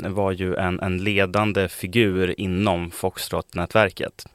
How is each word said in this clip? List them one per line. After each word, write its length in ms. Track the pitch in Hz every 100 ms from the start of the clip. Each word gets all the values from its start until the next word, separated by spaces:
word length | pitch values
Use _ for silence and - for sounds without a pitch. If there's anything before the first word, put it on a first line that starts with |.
| 85
var 240 | 95 98
ju 240 | 92 92 82
en, 240 | 92 92
en 240 | 95 90
ledande 640 | 104 98 95 101 107 98 95
figur 720 | - 95 117 104 92 90 -
inom 520 | 95 90 104 87 85
Foxtrot-nätverket. 1300 | - 95 - - 85 - 90 87 110 98 - - - -